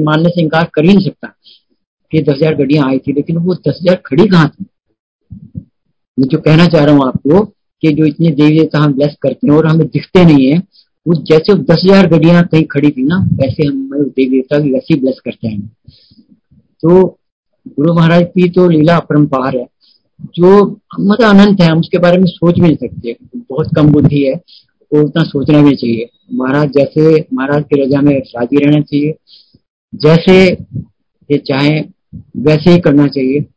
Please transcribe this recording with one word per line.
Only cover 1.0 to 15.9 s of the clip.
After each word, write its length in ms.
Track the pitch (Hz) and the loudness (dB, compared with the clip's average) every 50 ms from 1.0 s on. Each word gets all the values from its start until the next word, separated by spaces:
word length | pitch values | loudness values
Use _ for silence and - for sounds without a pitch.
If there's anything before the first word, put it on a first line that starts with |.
| - | 0
सकता 240 | 147 - _ - 110 - _ _ - - _ _ _ _ _ _ _ _ _ _ _ - | -2 -6 _ -14 -20 -20 _ _ -20 -20 _ _ _ _ _ _ _ _ _ _ _ -4
कि 100 | 156 143 | -2 -2
दस 100 | 131 143 | -2 -2
हजार 220 | 135 151 156 156 | -2 -2 -2 -2
गड्डियां 320 | 139 143 131 143 156 139 131 | -2 -2 0 0 0 0 -2
आई 100 | 135 131 | -2 -4
थी, 140 | - - 135 | -4 -4 -6
लेकिन 240 | 143 143 - 170 165 | -4 -4 -4 -4 -4
वो 160 | 170 185 180 | -4 -4 -6
दस 220 | - - 151 135 - | -4 -6 -6 -6 -4
हजार 220 | 170 175 185 185 - | -2 -2 -2 -2 -4
खड़ी 200 | - 131 147 202 | -4 0 0 0
कहाँ 220 | 208 185 175 156 139 | 2 2 2 0 0
थी? 180 | - - - - _ _ _ _ _ _ _ _ _ _ _ _ - - - - - - - _ _ _ _ _ _ _ _ _ _ - | -4 -8 -18 -20 _ _ _ _ _ _ _ _ _ _ _ _ -20 -20 -20 -20 -18 -18 -18 _ _ _ _ _ _ _ _ _ _ -4
मैं 100 | 135 131 | -2 -2
जो 100 | 156 151 | -2 -2
कहना 260 | - 156 156 156 175 | 0 2 2 4 4
चाह 180 | 170 156 160 147 | 2 2 2 2
रहा 100 | 143 147 | 4 2
हूँ 120 | 143 135 | 2 2
आपको 380 | 131 123 - - 135 156 190 214 | 0 -4 -4 -2 0 0 0 0
कि 480 | - _ _ _ _ _ _ - 160 151 | -2 _ _ _ _ _ _ -2 -2 0
जो 120 | 147 156 | 0 0
इतने 260 | 156 147 - 160 170 | -2 -2 -2 -2 -2
देवी 280 | 151 131 147 151 156 160 | 0 2 2 2 2 2
देवता 200 | 160 156 - 151 | 0 0 0 0
हम 140 | 147 147 139 | 0 0 0
ब्लेस 220 | 127 143 147 147 - - | 0 -2 -4 -4 -4 -6
करते 240 | 139 - - - | -6 -4 -2 0
हैं 80 | 240 147 | 0 2
और 120 | 156 156 | 2 2
हमें 200 | 160 156 165 156 - | 2 0 0 -2 -2
दिखते 360 | - 147 - - - 185 180 | -4 -8 -6 -2 2 4 4
नहीं 220 | 170 151 139 131 | 6 6 4 4
है, 120 | 131 143 175 - _ _ _ _ _ _ _ _ | 2 0 -2 -2 _ _ _ _ _ _ _ _
वो 80 | 151 175 151 - | -4 -4 -4 0
जैसे 280 | - 156 160 156 - 202 | 0 0 2 2 2 0
वो 100 | 170 135 | 0 2
दस 180 | - 170 160 - | 0 0 2 2
हजार 220 | 185 196 196 190 165 | 4 4 4 4 4
गड्डियां 340 | 165 165 151 165 175 170 170 | 2 2 4 4 4 2 2
कहीं 200 | 175 - 160 156 | 2 0 0 -2
खड़ी 240 | 151 - 143 139 147 | -2 -2 -2 -2 0
थी 120 | - 127 127 | 0 -2 -2
ना, 120 | 143 175 190 185 - - | -2 -2 -2 -2 -2 -2
वैसे 320 | - 135 131 - - 156 | -2 -2 -2 -2 -4 -4
हम 220 | 143 139 135 135 135 139 | -4 -4 -6 -8 -8 -6
देवी 380 | 143 147 131 - - 135 127 | -6 -6 -4 -2 -2 -2 0
देवता 280 | 131 131 127 - 147 147 | 0 -2 -2 -2 -2 -2
भी 140 | 151 143 127 | -2 -2 -2
वैसे 220 | 131 - - 165 | -4 -2 -2 -2
ही 60 | 143 | -2
ब्लेस 200 | 127 131 - - - | -2 -4 -4 -6 -10
करते 240 | 120 110 - - 113 | -14 -12 -10 -10 -10
हैं। 120 | 107 104 101 110 - _ _ - | -8 -10 -12 -14 -18 _ _ -20